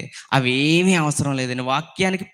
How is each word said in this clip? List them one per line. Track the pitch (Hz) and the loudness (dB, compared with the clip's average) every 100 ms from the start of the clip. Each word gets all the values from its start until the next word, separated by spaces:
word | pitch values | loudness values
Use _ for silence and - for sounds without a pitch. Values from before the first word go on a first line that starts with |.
| - - - | -6 -16 -2
అవి | 135 127 | 0 2
ఏమీ | 127 147 165 185 | 2 2 4 4
అవసరం | 180 151 143 143 135 | 2 0 -2 -2 -2
లేదని | 127 127 | -4 -4
వాక్యానికి | 127 139 160 - 190 185 190 | -4 -4 -4 -4 -2 -2 -4